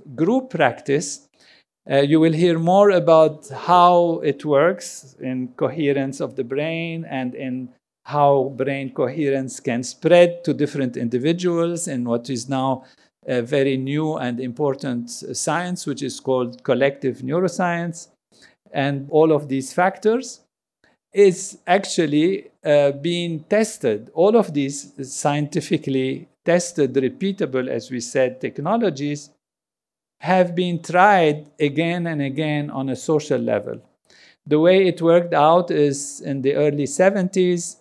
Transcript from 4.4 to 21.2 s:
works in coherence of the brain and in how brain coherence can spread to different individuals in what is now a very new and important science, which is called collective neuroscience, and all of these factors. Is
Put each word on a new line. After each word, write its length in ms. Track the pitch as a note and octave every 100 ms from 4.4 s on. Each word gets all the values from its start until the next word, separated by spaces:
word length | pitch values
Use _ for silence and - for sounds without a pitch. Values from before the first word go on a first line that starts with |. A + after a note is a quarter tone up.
works 720 | D3+ C#3 D#3+ G3 - - C3+ -
in 280 | C3 B2+ B2+ -
coherence 640 | C#3 C#3+ C#3+ C#3 C3+ C3+
of 160 | C#3 A#2
the 80 |
brain 640 | A#2 C3+ D#3+ E3 E3 E3 E3
and 260 | C3+ B2+
in 360 | B2 C3+ B2+ B2+ _ _ _
how 480 | - D3 C#3+ C#3 C3+ C3
brain 340 | C#3 C#3 C3+
coherence 720 | C3+ B2+ D3+ C#3+ C3+ C3 -
can 220 | - A#2
spread 640 | B2+ - D#3+ F3 F3 E3+
to 100 | -
different 420 | B2+ C#3+ D3 C3 B2
individuals 920 | A#2+ B2 C#3+ F3 F3+ E3+ E3+ E3+ E3+
in 160 | C3
what 240 | A#2+ A#2 A#2+
is 180 | B2+ B2+
now 360 | C3+ C3 B2+ - _ _ _ -
a 140 | B2+
very 380 | A#2 C#3+ C3+ C3
new 380 | C3 D3 D#3 D#3
and 220 | B2 A#2+
important 720 | C3 A#2+ D3 C3+ C#3 A#2+ A#2+
science, 760 | - - B2+ - D#3 F3+ F3+ -
which 160 | C3
is 180 | C#3 -
called 420 | - B2+ B2 A#2+
collective 560 | - B2 C#3 C#3 C3+ A#2
neuroscience, 920 | B2+ D#3+ F#3 F3+ F3+ E3+ E3+ E3 - _ _ _ _ _ _
and 380 | - C#3 C#3 C#3
all 220 | D3+ D#3+
of 160 | D3+ D3
these 240 | C3+ C3
factors. 680 | - F3+ - G#3+ A#3 C4 - _ _ _ _ _ _ _
Is 440 | F#3+